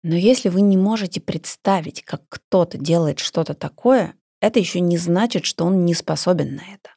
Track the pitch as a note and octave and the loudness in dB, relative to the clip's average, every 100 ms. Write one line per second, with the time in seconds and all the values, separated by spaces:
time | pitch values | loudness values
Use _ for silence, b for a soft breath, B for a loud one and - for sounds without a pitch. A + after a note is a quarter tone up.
0 | E3 E3+ G3 B3 G3+ F3+ G3+ F#3+ G3 A3 | 0 2 4 4 2 2 4 4 2 0
1 | F#3+ - - D#3+ - - - G3 D#3 - | -4 -8 -8 -8 -8 -4 -2 -2 -2 -14
2 | - - _ - _ F#3 E3+ - D3 E3+ | -12 -14 _ -20 _ 0 0 -4 0 0
3 | D#3+ C#3+ - - D#3 D3 - _ A#3+ C4 | 0 -2 -4 -4 -4 -6 -12 _ 2 2
4 | D#3+ - _ _ G#3+ A3+ F3 F3+ F3 E3+ | 2 -8 _ _ 0 0 0 0 0 0
5 | F3 F3 A#3 F#3+ - - E3 F#3+ F3 E3 | 0 0 2 -2 -4 -4 0 2 2 0
6 | - D#3 - F3+ C#3 C3+ - - - | -2 -4 0 0 -2 -6 -14 -20 -20